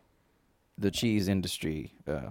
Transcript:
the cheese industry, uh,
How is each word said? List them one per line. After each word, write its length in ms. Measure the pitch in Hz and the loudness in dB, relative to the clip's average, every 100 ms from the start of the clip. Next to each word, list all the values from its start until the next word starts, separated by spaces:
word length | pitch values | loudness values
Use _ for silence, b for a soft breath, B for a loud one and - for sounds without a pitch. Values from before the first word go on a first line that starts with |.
| _ _ _ _ _ _ _ - | _ _ _ _ _ _ _ -2
the 120 | 101 | -2
cheese 360 | - 117 107 92 | 2 2 2 4
industry, 640 | 98 90 - 82 78 - - - | 2 0 -2 -4 -4 -6 -10 -6
uh, 240 | 76 65 | -6 -6